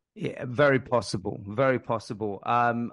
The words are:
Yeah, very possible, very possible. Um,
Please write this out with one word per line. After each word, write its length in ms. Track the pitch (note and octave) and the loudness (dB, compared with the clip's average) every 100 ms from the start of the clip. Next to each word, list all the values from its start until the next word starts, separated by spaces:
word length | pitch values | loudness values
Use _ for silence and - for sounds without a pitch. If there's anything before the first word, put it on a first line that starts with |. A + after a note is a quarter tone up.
| _ | _
Yeah, 300 | A3 D3+ - C3 | -8 -8 -6 -6
very 340 | A#2+ D3 C3 | 4 4 4
possible, 600 | C3 A#2+ G2+ G#2+ G2 - G2 | 2 0 0 -4 -4 -8 -6
very 320 | G#2+ C3+ B2 | 0 2 2
possible. 640 | - A2+ - G#2+ G#2+ G2 | -2 -4 -4 -6 -6 -6
Um, 480 | - A#2+ A#2+ A#2+ A#2 | 0 2 2 0 -4